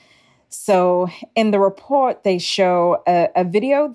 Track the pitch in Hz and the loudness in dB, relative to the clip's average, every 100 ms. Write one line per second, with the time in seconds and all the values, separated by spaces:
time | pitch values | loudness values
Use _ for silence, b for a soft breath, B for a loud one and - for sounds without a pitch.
0 | b b b b b - - 185 180 180 | b b b b b -8 0 2 2 0
1 | 180 B - - 214 202 196 196 - 277 | -2 B -8 -2 0 2 0 -2 -2 0
2 | 254 - 202 185 175 - 185 175 175 170 | 0 0 -2 -2 -4 0 0 2 2 0
3 | - 175 165 - 185 196 262 277 302 | 0 0 0 0 -2 -2 0 0 0